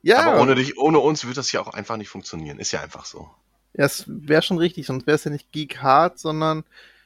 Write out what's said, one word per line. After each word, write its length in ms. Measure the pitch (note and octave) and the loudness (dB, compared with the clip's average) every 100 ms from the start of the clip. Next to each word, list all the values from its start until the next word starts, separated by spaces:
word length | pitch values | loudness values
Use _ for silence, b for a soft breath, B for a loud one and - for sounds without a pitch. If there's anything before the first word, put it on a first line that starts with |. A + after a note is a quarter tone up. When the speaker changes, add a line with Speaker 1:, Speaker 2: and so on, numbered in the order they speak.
Speaker 1:
Ja. 240 | E3 B3 E4 | 2 4 6
Speaker 2:
Aber 80 | F#3 | 4
ohne 120 | C3 | 4
dich, 240 | B2+ C3+ - | 4 0 0
ohne 200 | D3+ D#3 | 4 4
uns 260 | C#3 D3+ B2 | 4 0 -4
wird 100 | C3 | -8
das 140 | - | -6
ja 80 | G#2 | -6
auch 80 | - | -6
einfach 220 | - G2 A2 | -10 -8 -10
nicht 120 | G2+ | -10
funktionieren. 500 | G2 - E2 D2+ - | -16 -12 -12 -12 -10
Ist 140 | - | -8
ja 80 | - | -8
einfach 240 | D#2 - | -8 -16
so. 260 | - - E2 _ _ _ _ | -18 -18 -20 _ _ _ _
Speaker 1:
Ja, 100 | - | -2
es 200 | C3+ - - | -2 -2 -12
wär 360 | D3+ D3 D#3 | -8 0 2
schon 160 | - E3+ | 2 0
richtig, 280 | E3+ E3+ C#3 | -2 -4 -8
sonst 200 | C3 D3 | -6 0
wär's 180 | D3+ | 0
ja 60 | D3+ | -2
nicht 200 | D3 _ | -8 _
Geek 260 | D3+ D3 - | -10 -10 -2
Hard, 360 | C#3 C#3 F3 - | 4 4 4 -2
sondern 460 | D#3+ D#3 D#3 D#3 - b b b | -6 -2 -2 -4 -8 b b b